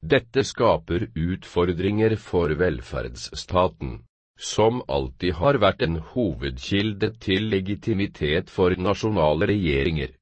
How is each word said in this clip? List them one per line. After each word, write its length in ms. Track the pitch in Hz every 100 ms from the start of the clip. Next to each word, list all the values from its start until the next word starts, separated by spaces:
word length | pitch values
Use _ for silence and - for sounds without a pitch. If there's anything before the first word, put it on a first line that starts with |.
Dette 400 | 82 143 - 131
skaper 680 | - - 117 82 - 87 -
utfordringer 1000 | - 82 92 - - 87 85 92 104 110 110
for 380 | - 90 85 73
velferdsstaten, 1400 | 90 67 - 67 60 60 - - - 92 90 - 67 58 - _ _ _
som 400 | - - 110 123 -
alltid 460 | 69 65 - 87 87
har 220 | 139 139
vært 220 | 101 95
en 140 | 120 82
hovedkilde 1080 | 80 - 113 64 69 65 - 101 107 98 107 110
til 300 | - 95 110
legitimitet 960 | 101 95 104 - 101 98 - 78 78 -
for 220 | - 92 90
nasjonale 680 | 92 98 90 101 76 76 101
regjeringer 640 | 104 85 69 69 80 65 -